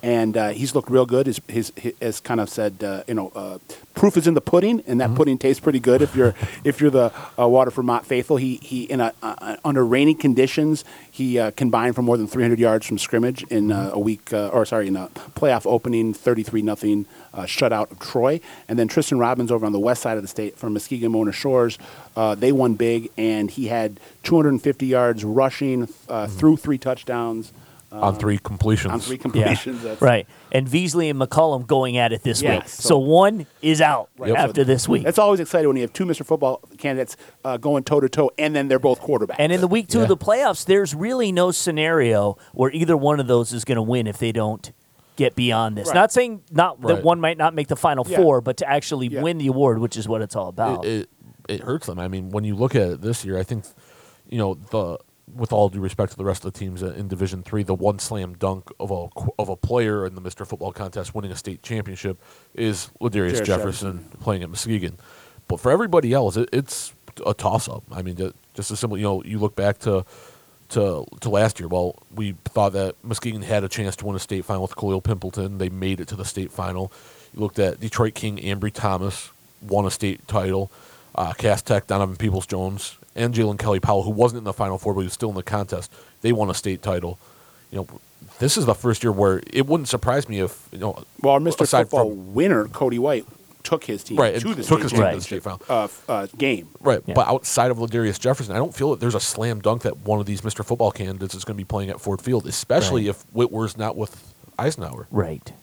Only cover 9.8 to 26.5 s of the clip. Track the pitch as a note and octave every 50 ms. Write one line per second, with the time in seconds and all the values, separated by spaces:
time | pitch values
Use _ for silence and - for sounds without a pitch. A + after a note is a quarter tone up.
9.8 | B2 A2+ B2 C3 C#3+ D3+ D#3 D#3 - C#3+ B2 B2 C3 C3+ - - D3+ D#3 D#3 D3
10.8 | - - - - - - - - C3 B2+ A#2+ A#2+ A2+ G#2+ G#2 - C#3 A#2+ A#2 A2+
11.8 | A2+ B2 A#2 B2+ B2 A#2+ A#2+ A#2+ G#2+ G#2 - B2+ B2 A#2 A#2+ A2+ A#2 A2+ A2 A2
12.8 | - - A#2 G2+ - - - A#2 A#2+ B2 B2+ B2+ F2+ - A#2+ A2 G#2 G#2+ G#2+ G2
13.8 | G2 G2 - G#2 G2+ G#2+ A2 G2+ _ - A#2+ G#2+ G#2 G2 - B2 G#2+ - B2 A2+
14.8 | G#2 G2 G2 F#2+ F#2 F2+ - - - - - - - D3 B2+ A2+ - G2 A#2+ A#2
15.8 | - B2 A#2+ A#2 A2+ A2+ G#2+ - - B2+ A#2+ A2+ G#2+ G#2+ A2+ A2 G#2 A2 G#2+ -
16.8 | - G#2+ G#2 G#2 G2+ - - - - - - G2 F#2 F2+ - - C3+ A#2+ A2+ G#2+
17.8 | G#2 - - F#2 - - - B2+ A#2 C3 D3+ E3+ - - - - - - A2+ A#2+
18.8 | A#2 G#2+ - E3+ D3+ - C#3 B2+ A#2+ A#2+ B2+ B2 B2 A2+ A#2+ A2+ A2 G#2+ G#2 G2
19.8 | G#2 A#2+ B2 A#2 - A#2+ A2+ G#2+ G2 G2 - - G#2+ G2+ - - - A2+ G#2 G#2
20.8 | - - C3+ A#2+ A#2 A#2 A2+ A2 A2 G#2 G2 - - C#3+ C3 B2+ A#2+ A#2 A2 -
21.8 | - - - - - - _ A2+ A2+ A2 G#2 G2+ A2+ C3 C#3+ C3+ B2+ A#2+ A2 G#2
22.8 | A#2+ A#2 A#2 A2+ A2+ A2+ - - A2 A2+ A2 G#2+ G#2 G2+ - C3 C3 G#2+ A#2 A#2
23.8 | A2 G#2+ G#2 F#2+ - - - _ - - E3+ E3 D3+ D3 C#3 A#2+ - C#3+ C3+ -
24.8 | C3 C3 B2+ B2 B2 A#2+ A#2+ A2 G#2 G#2+ G#2+ B2 C3+ C3+ - - C#3+ C3+ C3 B2
25.8 | A#2+ A2+ - - - - A#2+ A2+ G#2+ G2+ G2 F#2 - D#3